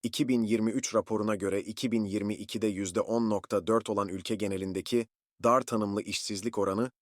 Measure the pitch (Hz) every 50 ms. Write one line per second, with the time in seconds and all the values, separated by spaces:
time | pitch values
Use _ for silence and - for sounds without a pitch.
0 | - 117 - - 151 123 127 120 113 104 113 110 110 113 107 131 127 - - 113
1 | 101 - 110 107 104 107 107 98 98 98 92 101 - - 110 - - 123 110 113
2 | 107 98 95 107 98 104 107 - 104 - - 110 104 107 101 95 101 92 87 107
3 | 104 - 113 117 117 110 104 98 - - 107 101 85 107 110 113 104 - 107 101
4 | 101 95 92 95 90 - 110 98 104 98 98 92 95 95 92 95 92 - 120 120
5 | 113 _ _ _ _ _ _ _ - 117 120 131 127 - 120 110 107 101 101 104
6 | - - 104 - - - 107 98 98 117 113 - 98 95 95 104 120 131 _ _